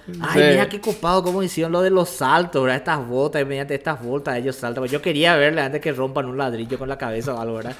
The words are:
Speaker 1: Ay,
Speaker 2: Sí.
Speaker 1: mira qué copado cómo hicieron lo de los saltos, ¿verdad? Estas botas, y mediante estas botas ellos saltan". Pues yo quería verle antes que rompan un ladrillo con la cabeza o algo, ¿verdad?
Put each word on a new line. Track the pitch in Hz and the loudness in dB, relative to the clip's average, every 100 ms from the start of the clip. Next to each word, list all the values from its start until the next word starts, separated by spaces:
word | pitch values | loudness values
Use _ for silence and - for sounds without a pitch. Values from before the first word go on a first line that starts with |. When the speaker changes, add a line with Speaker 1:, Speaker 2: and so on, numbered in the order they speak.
| - 175 | -14 -8
Speaker 1:
Ay, | 160 - | 2 6
Speaker 2:
Sí. | 147 | 8
Speaker 1:
mira | 139 196 | 6 4
qué | 202 | -2
copado | 220 - 165 185 | -4 0 2 2
cómo | 175 185 | 2 0
hicieron | 185 160 165 | -2 -2 0
lo | 175 | 2
de | 185 | 4
los | 185 175 | 4 2
saltos, | - 131 160 180 143 | 0 2 4 4 0
¿verdad? | 127 131 | 2 0
Estas | 160 151 120 | 0 -2 -2
botas, | 127 147 151 | -2 0 0
y | |
mediante | 139 139 147 | -2 -4 -4
estas | 139 - 117 | -4 -4 -6
botas | 120 139 139 123 | -4 -4 -4 -4
ellos | 131 127 | -4 -4
saltan". | 120 120 | -6 -4
Pues | 127 | -4
yo | 143 | -2
quería | 180 147 170 160 | -2 2 4 4
verle | 147 160 | 4 2
antes | 135 147 | -2 -2
que | 160 | -4
rompan | 131 135 139 127 | -2 -2 -2 -4
un | 131 | -4
ladrillo | 131 113 117 131 | -4 -4 -6 -6
con | 131 | -6
la | 135 | -6
cabeza | 123 110 127 | -6 -4 -6
o | 117 | -6
algo, | 113 110 | -6 -6
¿verdad? | 113 | -8